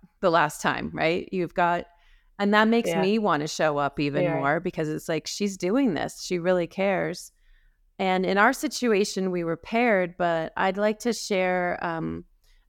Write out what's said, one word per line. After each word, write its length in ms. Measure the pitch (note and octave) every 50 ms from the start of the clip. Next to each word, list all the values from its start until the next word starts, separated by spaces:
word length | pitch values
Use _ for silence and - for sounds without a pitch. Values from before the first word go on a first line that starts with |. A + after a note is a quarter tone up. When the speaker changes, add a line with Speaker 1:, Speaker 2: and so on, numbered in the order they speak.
| - - _ _
Speaker 1:
the 80 | - F#3
last 320 | D#3+ E3+ D#3 D3+ - -
time, 300 | - G3 - - - D#3 E3
right? 340 | D#3+ D#3 D#3+ E3+ F#3 - -
You've 220 | - F#3 F3 F#3 -
got, 320 | - F3 E3+ F3 F3 - - _ _ _ _ _ _ _ _ _ -
and 160 | G3+ G3+ G#3
that 140 | G#3 A3 A3
makes 220 | A#3 A#3 A3+ -
Speaker 2:
Yeah. 120 | E3 -
Speaker 1:
me 180 | F#3 F#3+ G#3 A3+
wanna 280 | G#3 G3 D#3+ C#3+ D3 D#3
show 300 | - - E3+ D#3 D3 C#3+
up 220 | C#3+ C#3 - -
even 240 | E3 D3+ C#3 D3 F3+
Speaker 2:
Yeah. 100 | E3+ D#3+
Speaker 1:
more 260 | D3+ C#3 C#3 D3+ F3
because 300 | F3+ F#3+ - - D#3+ D3+
it's 200 | D#3 D#3 - -
like, 180 | E3 D#3 - -
"She's 300 | - - G#3 G3+ G3 F#3
doing 360 | - F3+ G#3 C4+ C#4+ A#3+ E3
this. 280 | C3+ - - - -
She 180 | - - F#3 F3
really 280 | E3 F3+ F#3 F3+ E3+ E3
cares." 640 | - - F#3+ G3+ F#3+ E3+ E3 D#3 F3+ - - - - _ _ _ - _ _ _ _ _ _ _ _ -
And 280 | G3 F#3 F#3 F#3 F#3+
in 120 | F3 F#3+ G3
our 160 | G#3 B3 C4+
situation, 800 | - - C4 - - B3 A#3+ A3 F#3+ G#3 - - G3 F#3+ F#3
we 120 | F3+ F3+ E3+
were 140 | E3 E3 D#3+
paired, 580 | - - - A3+ B3 A#3+ G#3+ F#3 F3+ E3+ F3 -
but 360 | F3+ E3+ E3+ E3 D#3+ - - -
I'd 200 | - F#3+ F#3+ G3+
like 220 | G#3 G#3+ A3 G#3+
to 140 | - A#3+ G#3+
share, 680 | - - - G#3 F#3 F#3 F#3 F3+ F3+ F3+ F3+ F3 - -
um, 420 | F3 E3 E3 D#3+ D#3+ E3 E3+ F3+ - _ _ _ _ _ _ _